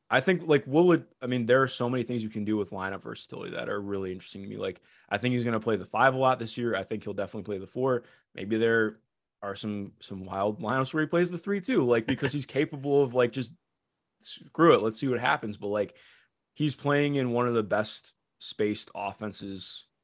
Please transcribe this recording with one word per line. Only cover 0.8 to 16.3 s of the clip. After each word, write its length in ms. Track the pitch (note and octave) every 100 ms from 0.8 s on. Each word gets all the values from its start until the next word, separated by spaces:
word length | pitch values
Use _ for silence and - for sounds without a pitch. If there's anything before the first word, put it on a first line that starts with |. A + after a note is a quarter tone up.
| F3+
it, 140 | E3 B2+ _
I 60 | B2
mean, 180 | B2+ A2+
there 160 | B2+
are 60 | C3+
so 220 | - A#2+
many 140 | B2+
things 200 | A#2 B2
you 60 | A2
can 160 | A2 G#2
do 120 | G#2+
with 140 | G2
lineup 320 | G2 F#2+ F#2+
versatility 480 | A2+ A2+ - - F#2 F2
that 140 | -
are 120 | G2+
really 300 | G2+ G2 F#2+
interesting 300 | F#2 - G2
to 60 | G2
me. 100 | G#2
Like, 240 | G2 F2+ _ _ _
I 80 | G#2
think 160 | B2
he's 100 | B2
gonna 160 | A#2+ A2+
play 160 | A2+ G#2
the 80 | F2
five 280 | A2 C3
a 40 | C3
lot 220 | C3 B2+
this 180 | A#2 -
year. 180 | A#2+ G2
I 80 |
think 200 | F#2+ A2
he'll 100 | G2+
definitely 320 | G2 G2 A2 F#2+
play 120 | G2
the 80 | F#2+
four. 360 | B2+ C3 B2 - _ _
Maybe 240 | - G2 A2
there 420 | A2+ A2+ A2 A2 _ _ _ _
are 120 | G2+ G2
some, 380 | G#2+ G#2 G2 -
some 260 | - G2 F#2
wild 360 | F#2+ G#2 G#2+
lineups 320 | G#2+ C3 C3
where 100 | D#3
he 40 | D3+
plays 220 | E3+ F3
the 80 | F3
three 240 | - G3+
too, 220 | F#3 A#3+
like, 240 | B2 A#2 A2+
because 240 | B2+ C#3
he's 140 | C#3+ B2+
capable 560 | C3+ D3+ D3 C#3 C#3+
of, 100 | C3+
like, 180 | B2 B2
just 220 | C3 A#2 - _ _ _ _ _ _
screw 540 | - - - - E3
it, 80 | A#2+
let's 180 | A2 A2
see 80 | C#3
what 120 | A#2+
happens. 380 | B2+ D3 A2+ G2+
But, 100 | G2+
like, 280 | G#2 G2 - - - _